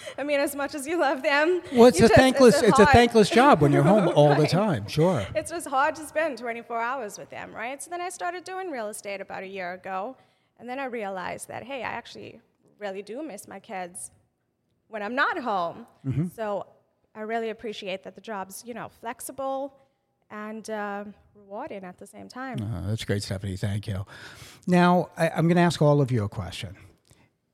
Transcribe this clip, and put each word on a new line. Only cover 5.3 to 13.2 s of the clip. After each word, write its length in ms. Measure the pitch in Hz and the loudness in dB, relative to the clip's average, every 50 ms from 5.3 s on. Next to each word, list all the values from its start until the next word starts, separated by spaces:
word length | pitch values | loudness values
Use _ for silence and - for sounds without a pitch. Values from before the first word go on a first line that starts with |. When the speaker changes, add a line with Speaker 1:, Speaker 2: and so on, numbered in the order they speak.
| - | -6
Speaker 1:
It's 160 | 311 311 311 | -6 -6 -6
just 160 | 320 349 - 302 | -8 -10 -6 -4
hard 280 | 277 262 285 311 294 320 | 0 0 0 0 0 -4
to 80 | 311 277 | -10 -8
spend 320 | - 302 320 320 262 214 | -4 -2 -2 -2 -4 -6
twenty-four 420 | 240 240 226 233 226 - 233 233 | -8 -8 -8 -10 -10 -8 -6 -4
hours 380 | 226 240 262 277 233 208 190 180 | -4 -4 -4 -6 -8 -10 -10 -14
with 100 | 139 143 | -16 -14
them, 240 | - 117 180 185 175 | -14 -14 -14 -14 -12
right? 280 | 185 214 247 269 277 | -10 -10 -10 -10 -12
So 100 | - - | -12 -10
then 100 | 349 349 | -10 -8
I 80 | 349 370 | -8 -8
started 340 | 359 - 359 349 349 359 349 | -10 -8 -8 -8 -8 -10 -10
doing 280 | 359 370 370 381 359 | -12 -12 -10 -10 -8
real 160 | 294 247 220 208 | -8 -8 -8 -10
estate 320 | 220 - - 202 202 190 | -10 -12 -12 -10 -10 -10
about 220 | 190 - 190 175 190 | -12 -12 -12 -12 -12
a 40 | 190 | -12
year 260 | 196 196 180 175 185 | -10 -10 -10 -10 -10
ago, 440 | 185 - 190 190 185 196 247 262 - _ _ _ _ _ _ _ _ | -12 -12 -10 -8 -8 -8 -8 -12 -16 _ _ _ _ _ _ _ _
and 100 | - 240 | -14 -12
then 120 | 247 277 | -10 -8
I 60 | 277 | -8
realized 640 | 254 226 240 208 196 196 185 180 180 175 - - - | -8 -8 -8 -8 -8 -8 -8 -8 -10 -10 -12 -12 -14
that, 140 | - - 220 | -14 -14 -12
hey, 200 | 226 277 262 214 | -12 -12 -10 -8
I 80 | - | -8
actually 500 | - 226 233 - - 220 208 - - 226 _ _ _ _ _ _ _ - | -10 -10 -12 -14 -18 -18 -18 -18 -20 -20 _ _ _ _ _ _ _ -12
really 240 | 208 202 190 196 202 | -12 -10 -10 -10 -12
do 180 | 196 214 262 | -12 -12 -12